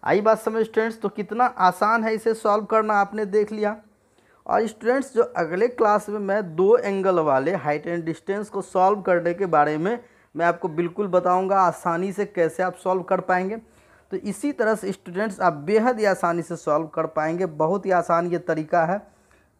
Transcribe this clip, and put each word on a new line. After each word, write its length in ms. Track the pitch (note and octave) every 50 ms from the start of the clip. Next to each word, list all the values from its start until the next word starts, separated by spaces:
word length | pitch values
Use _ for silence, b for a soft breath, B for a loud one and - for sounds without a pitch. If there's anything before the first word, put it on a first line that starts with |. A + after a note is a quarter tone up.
| -
आई 180 | - D3 G3
बात 180 | G#3 A3 A3 G#3+
समझ 240 | - A#3+ A3 A3+ A3
स्टूडेंट्स? 360 | A3 A3+ A3+ A3 A3+ A3 A3
तो 100 | - G3+
कितना 360 | - - G#3 - G#3+ A#3 B3
आसान 580 | B3 B3 - F#3 F#3 F3+ - A3 G#3 A3+ A#3 A3
है 100 | A3 A3
इसे 180 | G#3+ - A3+ A3
सॉल्व 300 | A3 - G#3+ G3+ G#3+ G#3+
करना, 280 | G3+ A3 A3 G#3+ G#3+ G#3+
आपने 300 | G3+ G3+ G3 - G#3+ G#3+ G3+
देख 240 | F#3+ G#3+ G#3 G#3
लिया। 300 | A3 G#3+ G#3 G#3 G#3+ A3 - _ _ _ b b b b b b b b b
और 200 | - - G3+ A3 A3
स्टूडेंट्स 460 | A3+ - - A3 B3 C#4 C4+ - -
जो 100 | A3 A#3 - - -
अगले 300 | F3 D#3 E3 F#3 A3 B3
क्लास 380 | B3 - A3+ G#3 G#3 G#3 - -
में 100 | G#3 G#3+
मैं 360 | G3+ F#3+ G3 G#3+ G#3+ F3 D#3
दो 200 | D#3+ F#3 G3 A3+ B3
एंगल 420 | A#3+ G3+ G3 G3 F#3+ F#3+ F#3 E3+
वाले 320 | D#3+ D3+ C#3 C3 C3+ D#3 F#3+
हाइट 300 | F3 C3 D3+ D3 D3+ D3 E3+
एंड 160 | E3+ E3+ E3
डिस्टेंस 440 | D#3+ D#3+ - _ - G3 G3+ G#3+ G3+
को 120 | - G3+ F#3
सॉल्व 380 | - - F#3 F#3 F#3+ G#3 G#3
करने 320 | F3+ F#3+ F3+ F3 E3+ F3 F3
के 120 | F3 G3 F#3
बारे 300 | D#3+ D3+ D3 D3 D3+ D3+
में 220 | D#3+ F#3+ A#3 A#3+ b b b b b b b
मैं 100 | - E3+
आपको 220 | E3+ E3+ E3+ - F3+
बिल्कुल 380 | D#3 D#3 F3 F3 E3+ - G#3 G3
बताऊंगा 500 | F3 F3+ F3+ F3+ F3+ F#3 F#3+ F#3+ G3 G3
आसानी 520 | F#3+ F3 E3 - - F3+ E3+ E3 F#3 G3
से 140 | F3+ G3 G#3 G3+
कैसे 360 | - - E3+ D#3+ D#3+ - F#3
आप 120 | F#3 F3+
सॉल्व 280 | - - F#3+ F#3 F#3+ F3
कर 180 | - F#3+ F3+
पाएंगे। 360 | F3+ - F3+ F3+ F#3 F#3+ G#3+ A3+ A3+ b b b b b b b b b
तो 60 | - F#3
इसी 320 | - G#3 G3 - - C#4+ C#4+
तरह 220 | - A#3 G#3+ A3
से 160 | G#3 G3 F#3+
स्टूडेंट्स 480 | F#3+ - _ - F3 F3+ G#3+ A3+ F#3+ -
आप 120 | - F3+ D#3+ D3 C#3+
बेहद 360 | D#3 G#3 A3 G#3+ B3 B3+ A3
ही 60 | G#3+
आसानी 360 | G3+ F#3+ F3+ - F3 E3+ F3
से 140 | D#3+ - F3
सॉल्व 320 | D#3+ - - D3+ D3+ E3 D#3
कर 180 | - - D#3+ D#3
पाएंगे, 380 | - D#3 D3+ D#3+ E3 F3 F#3+
बहुत 400 | F3+ D#3 D3+ D#3+ D#3 F#3 G3+ F#3+
ही 60 | G3 F#3
आसान 340 | F3 E3 - F3 E3+ E3+ F3
ये 100 | E3+ E3+
तरीका 460 | F3 - E3 D#3+ D#3 D3+ - F3 D#3+
है। 120 | E3 F#3 G#3 G#3 b b b b b b b b b b _